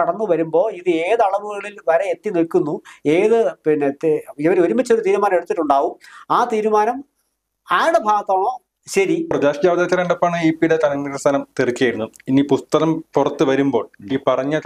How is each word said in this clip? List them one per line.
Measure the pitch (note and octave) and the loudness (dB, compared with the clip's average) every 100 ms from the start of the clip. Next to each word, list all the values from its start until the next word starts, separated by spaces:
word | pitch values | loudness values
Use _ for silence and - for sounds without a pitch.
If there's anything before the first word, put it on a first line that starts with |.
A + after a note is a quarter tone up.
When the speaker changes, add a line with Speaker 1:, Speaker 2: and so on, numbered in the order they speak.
Speaker 1:
കടന്നു | E3 F#3+ A3 | 0 0 -2
വരുമ്പോ | D#3+ E3 D#3+ G#3+ | -2 0 0 0
ഇത് | F3+ F3+ | -2 -2
ഏത് | D#3+ E3+ A#3 | 0 0 0
അളവുകളിൽ | G#3 G3 G#3 G#3 G3+ G3+ - | 2 0 -6 -10 -10 -10 0
വരെ | E3 G3 | 0 0
എത്തി | E3 G#3+ | -4 -4
നിൽക്കുന്നു, | F3 E3 F#3 D3+ F#3+ - - C#3+ | -2 0 0 0 -6 -10 -6 0
ഏത് | E3 G#3+ A3+ G3+ | 2 4 2 0
പിന്നെ | D#3+ - D3 C#3+ | -2 -2 0 0
തെ-, | C#3 D#3+ D#3 - - | -2 -2 -2 -4 -4
ഇവർ | D3+ F#3 | 0 2
ഒരുമിച്ചൊരു | E3+ A3+ - A3+ | 2 2 2 2
തീരുമാനം | F#3+ G3+ G3+ F3+ | 2 0 2 0
എടുത്തിട്ടുണ്ടാവും. | E3+ G#3 D3+ C#3 - - - - - | -2 -4 0 2 0 -4 -20 -14 -2
ആ | F3 A#3+ | 0 0
തീരുമാനം | A3 G#3+ G#3+ G#3+ C4 - _ _ _ _ _ - | 0 0 2 0 -2 -10 _ _ _ _ _ -4
ആരുടെ | F3 C#4 E4 | 0 2 0
ഭാഗത്താണോ | G#3+ G#3 G3+ F#3+ G3 - _ _ - | 2 -2 0 0 0 -6 _ _ -6
ശരി. | - F#3+ E3+ - | -2 0 0 -2
Speaker 2:
പ്രകാശ് | C#3 C#3 D3 F#3 | 0 0 2 2
ജാവദേക്കർ | F3 F3 F3+ | 2 0 0
കണ്ടപ്പാണ് | F3+ E3+ F3 E3+ | 0 0 0 0
ഇ | D#3+ | -2
പിയുടെ | D#3+ E3 D#3+ D3+ | 0 0 2 0
തലമുറ | C#3+ C#3+ C#3 | -2 -6 -2
സ്ഥാനം | D3 C#3 C#3 - | 0 0 -4 -4
തെറിക്കുകയായിരുന്നു. | B2 A#2+ B2+ G#2+ A2 - - | -2 0 0 -2 -8 -10 -2
ഇനി | C3+ C#3+ | 0 2
പുസ്തകം | F3+ - D3+ D#3+ D#3+ - - | 0 0 0 0 -2 -4 -2
പുറത്ത് | C#3+ C#3+ D3 | -2 0 0
വരുമ്പോൾ | C3+ C#3 A#2+ - _ G2+ | 2 0 0 -4 _ -8
ഈ | C3 C3+ | -4 -2
പറഞ്ഞ | B2+ C3+ D3+ | -2 -2 -2